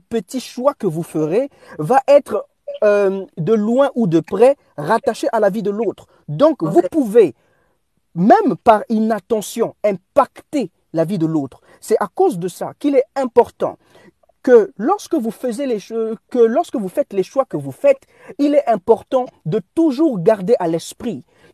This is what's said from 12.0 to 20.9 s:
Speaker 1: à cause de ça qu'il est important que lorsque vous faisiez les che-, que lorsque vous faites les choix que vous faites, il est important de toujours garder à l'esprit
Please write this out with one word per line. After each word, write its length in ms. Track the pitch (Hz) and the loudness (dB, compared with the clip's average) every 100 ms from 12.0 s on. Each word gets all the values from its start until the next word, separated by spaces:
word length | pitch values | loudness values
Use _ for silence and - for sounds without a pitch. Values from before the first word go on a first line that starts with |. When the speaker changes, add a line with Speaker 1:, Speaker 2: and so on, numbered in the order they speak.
Speaker 1:
à 60 | 208 | -2
cause 240 | - 381 180 | 0 0 0
de 100 | 180 | -8
ça 260 | - 135 - | -8 -12 -6
qu'il 160 | 285 | 0
est 100 | 277 - 285 | 0 0 -4
important 640 | 254 - 220 - 156 - _ _ _ _ _ _ | 0 2 2 0 -8 -8 _ _ _ _ _ _
que 300 | 262 240 190 - | 6 6 6 -4
lorsque 380 | 247 415 - | -4 -2 -2
vous 160 | 311 220 | -4 -4
faisiez 360 | - 254 220 269 | -8 -8 -6 -4
les 120 | 214 | -6
che-, 360 | - 226 220 226 _ | -6 -6 -6 -8 _
que 80 | 247 | 2
lorsque 380 | 226 269 339 269 | 2 2 -2 -4
vous 140 | 185 | -6
faites 220 | - - | -4 -4
les 100 | 196 | -4
choix 240 | - 269 262 | -4 -2 -2
que 100 | 156 | -4
vous 160 | 139 | -8
faites, 300 | 131 - - _ _ - 196 | -2 0 0 _ _ -14 -4
il 160 | 285 | 0
est 140 | 294 - | 0 0
important 560 | 220 - 226 - 262 247 _ 156 | -2 2 0 0 -4 -4 _ -6
de 140 | 214 - | -6 -4
toujours 460 | 330 320 247 320 202 | -2 0 2 0 0
garder 340 | 170 214 185 247 | 0 0 0 0
à 100 | 170 | 0
l'esprit 560 | 165 - | -4 -8